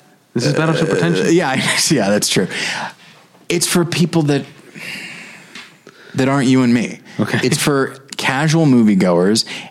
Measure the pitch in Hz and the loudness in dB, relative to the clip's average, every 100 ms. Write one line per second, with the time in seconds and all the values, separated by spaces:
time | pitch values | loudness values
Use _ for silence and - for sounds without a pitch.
0 | _ _ _ 127 143 151 160 156 156 92 | _ _ _ -2 -2 0 0 0 0 0
1 | - 92 - 180 147 131 - - - 143 | 0 0 2 2 2 -2 -2 -2 0 0
2 | 196 208 - - 90 - - - - - | 2 0 0 -2 -2 -4 -6 -6 -10 -14
3 | - - - _ - 170 - 180 165 143 | -20 -20 -20 _ -6 -4 0 0 0 0
4 | 170 170 147 143 - - - - - - | 0 0 0 -2 -4 -16 -20 -18 -16 -14
5 | - - - - - - - _ - - | -16 -18 -20 -20 -20 -20 -20 _ -20 -20
6 | - 135 131 139 127 131 123 120 90 - | -10 -2 0 2 2 4 4 2 -2 -8
7 | - - 104 120 123 - 156 139 135 - | -12 -6 -4 -2 -2 0 0 0 -2 -6
8 | - - - 135 156 160 151 123 107 95 | -16 -8 -4 0 2 2 4 4 4 4
9 | 92 87 95 113 - - - | 4 4 2 0 -2 -12 -16